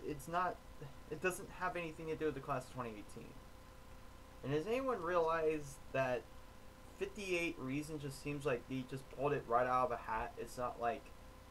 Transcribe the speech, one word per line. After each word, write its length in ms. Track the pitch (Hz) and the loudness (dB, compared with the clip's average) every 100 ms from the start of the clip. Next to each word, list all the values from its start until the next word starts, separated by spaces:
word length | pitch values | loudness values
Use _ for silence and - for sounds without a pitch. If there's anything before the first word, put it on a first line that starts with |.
it's 220 | - 147 - | -4 -4 0
not, 300 | 170 180 - - - 143 - - | 2 2 0 -8 -10 -10 -10 -8
it 100 | 156 | 0
doesn't 260 | 185 185 175 - | 2 2 -4 -2
have 160 | 180 175 | -2 0
anything 300 | 165 160 160 | -4 -4 -2
to 100 | 156 | 2
do 80 | |
with 100 | 156 | 2
the 60 | 139 | 2
class 260 | 139 131 - | 0 -2 -2
of 80 | |
twenty 160 | 127 117 | -4 -4
eighteen. 440 | 104 98 113 - - - - - - - - - - - - | -6 -8 -10 -10 -12 -14 -14 -14 -14 -14 -14 -14 -14 -14 -8
And 100 | 127 | 0
does 140 | 151 185 | 2 4
anyone 340 | 247 269 220 | 2 2 2
realize 800 | 170 180 160 165 156 156 143 - - | 4 4 6 6 4 4 -2 -8 0
that 320 | 135 131 123 - - - - - - - - | 2 4 2 -2 -12 -14 -14 -14 -14 -14 -4
fifty-eight 580 | 196 214 190 175 170 - | -4 -2 2 2 2 0
Reasons 420 | 127 143 151 151 | 0 0 0 -4
just 180 | 139 135 | -4 -4
seems 240 | 147 147 | -2 0
like 200 | 143 120 - | 2 2 2
he 160 | 131 127 | -2 -2
just 180 | 135 - | -6 -6
pulled 220 | - 139 | 0 4
it 120 | 135 110 | 4 6
right 200 | 120 127 | 6 8
out 200 | 127 127 | 6 6
of 60 | |
a 60 | 120 - | 2 0
hat? 220 | 113 120 - | 0 0 -4
It's 200 | 117 - | -6 -2
not 220 | 123 - | -2 2
like 240 | 117 120 - - - - - | 2 2 -4 -14 -14 -14 -10